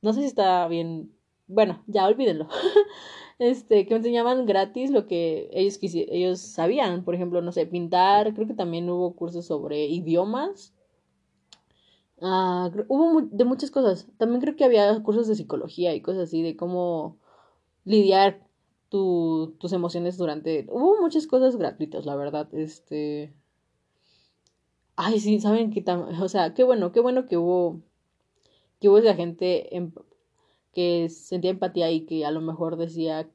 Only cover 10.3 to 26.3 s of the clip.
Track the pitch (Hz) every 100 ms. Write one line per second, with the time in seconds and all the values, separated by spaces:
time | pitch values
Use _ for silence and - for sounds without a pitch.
10.3 | 240 320 392 - _ _ _ _ _ _
11.3 | _ _ - _ _ _ _ _ _ 185
12.3 | 185 185 180 180 190 214 269 330 320 226
13.3 | 202 247 262 294 - 247 185 - _ 226
14.3 | 247 294 311 269 226 202 220 214 214 220
15.3 | 214 - 147 175 - 175 156 - 185 170
16.3 | 170 165 160 175 180 175 165 156 165 _
17.3 | _ _ _ _ _ - 214 196 190 196
18.3 | 196 _ _ _ _ _ 202 190 175 165
19.3 | 160 160 - 180 185 170 175 175 180 175
20.3 | 151 156 156 - - 311 427 339 320 311
21.3 | 254 262 240 - - 151 - 151 139 143
22.3 | 151 151 156 156 156 _ 151 151 147 147
23.3 | 143 _ _ _ _ _ _ _ _ _
24.3 | _ _ _ _ _ _ - 175 220 208
25.3 | 214 214 220 226 214 185 175 - 165 190